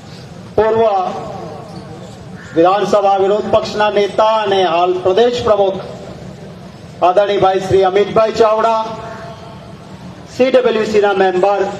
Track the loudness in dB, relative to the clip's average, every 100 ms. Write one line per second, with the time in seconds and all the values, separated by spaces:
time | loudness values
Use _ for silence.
0 | -20 -20 -18 -18 -4 0 2 2 2 2
1 | -2 -6 -10 -12 -14 -14 -14 -16 -16 -16
2 | -18 -18 -18 -18 -6 2 2 2 2 2
3 | 4 2 2 0 0 0 0 0 0 2
4 | 0 2 2 2 0 0 2 2 2 0
5 | 0 2 2 2 0 2 2 -2 -8 -14
6 | -16 -16 -16 -18 -18 -18 -20 -20 -20 -2
7 | 2 4 2 2 2 2 2 2 4 2
8 | 2 2 2 4 2 4 2 0 -4 -8
9 | -12 -14 -14 -16 -18 -18 -18 -18 -18 -18
10 | -18 -18 -8 0 4 4 4 0 0 2
11 | 2 2 2 2 2 2 -2 -6